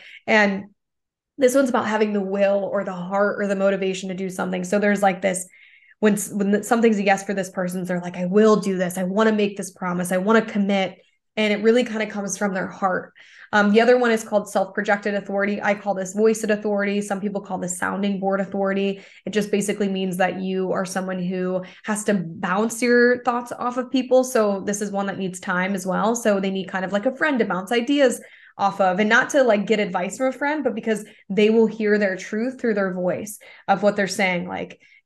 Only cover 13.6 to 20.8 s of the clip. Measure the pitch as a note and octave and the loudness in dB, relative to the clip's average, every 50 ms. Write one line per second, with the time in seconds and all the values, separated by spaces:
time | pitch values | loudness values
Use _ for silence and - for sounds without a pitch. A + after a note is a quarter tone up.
13.6 | G3+ G#3 G#3 A3 A3+ A#3+ B3 B3+ B3 A#3 A3+ A3 A3 - G#3 G3+ G#3 - - G3 | 4 6 6 6 8 8 6 6 4 2 2 0 0 -2 -2 -2 -2 0 -2 -2
14.6 | F#3+ F#3+ - G#3 G3+ G#3+ G3+ G3+ G#3 G#3 G3+ G3 F#3 - G3 G3 G3+ G#3 G#3 - | -2 -2 -2 -4 -2 0 0 0 0 -2 -4 -4 -4 -4 -2 -2 0 0 -2 -2
15.6 | - G#3 G3+ G#3 - G3+ G3 F#3+ F#3 F3+ F#3+ G#3 A3 A3+ A3 A3 - G#3 G#3 G#3 | 0 -2 -2 0 -2 -4 -2 -2 -4 -4 0 2 4 4 2 2 0 -2 -2 -2
16.6 | G#3+ G#3+ G#3 G3+ G3+ G3+ G3+ G#3 G3+ - G3+ F#3+ G3+ G3+ F#3+ G3 G3 - F#3 F#3 | -2 -2 -2 -2 -2 0 -2 -2 -2 -2 -4 -4 -4 -4 -4 -6 -6 -6 -6 -6
17.6 | F#3 F3+ - - F#3+ F#3+ F#3+ F#3+ G3+ G3+ G3 F#3 F#3+ G3 G3 G3 F#3+ F3+ G3+ G3 | -6 -6 -6 -4 -4 -4 -2 -2 -2 -2 -2 -2 0 0 0 -2 -2 -4 -4 -2
18.6 | G3 F#3+ G3 G3 G3 G3 F#3+ F#3+ - - - - - G3+ G3+ G#3 G3+ G#3 G#3+ G3+ | -2 0 0 0 0 -2 -4 -6 -10 -20 -20 -14 -10 -4 -2 -2 0 0 0 0
19.6 | G3+ G#3 G3+ G#3 G#3 G3 F#3+ F#3+ F#3+ F#3 F3+ F#3 F#3 F3+ - F#3+ F#3+ F#3+ F#3+ F#3 | 0 -2 -2 -2 -2 -2 -2 -2 -4 -4 -2 0 0 -2 -2 -4 -4 -4 -2 -2
20.6 | F#3 F3+ - G3 | -2 -2 -2 -4